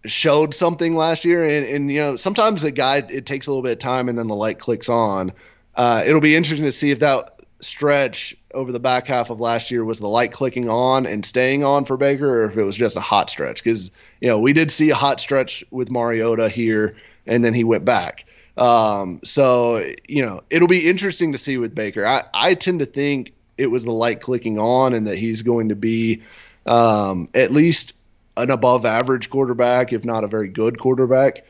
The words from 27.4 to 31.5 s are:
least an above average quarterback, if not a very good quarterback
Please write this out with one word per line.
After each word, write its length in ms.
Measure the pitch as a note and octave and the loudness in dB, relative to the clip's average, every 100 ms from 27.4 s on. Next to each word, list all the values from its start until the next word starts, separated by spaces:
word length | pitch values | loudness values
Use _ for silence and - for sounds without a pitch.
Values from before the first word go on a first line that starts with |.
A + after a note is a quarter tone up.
| A#2 | 2
least 420 | C#3+ E3 D#3+ - - _ _ _ - | 4 4 2 -4 -14 _ _ _ -6
an 140 | B2 | -2
above 340 | B2+ B2 B2 A2+ | 2 2 2 2
average 460 | A2+ B2 B2+ - | 0 0 -2 -2
quarterback, 640 | C3+ C3 A#2+ B2 B2 B2+ | -2 -2 0 2 2 0
if 120 | A#2 A#2+ | -2 -2
not 180 | A2+ | -4
a 40 | G#2 | -2
very 200 | A2 G2+ | -4 -4
good 300 | F#2+ A2 A#2 | -2 -2 0
quarterback 680 | C3 B2+ B2+ C3 C3+ - _ | 0 2 2 4 2 0 _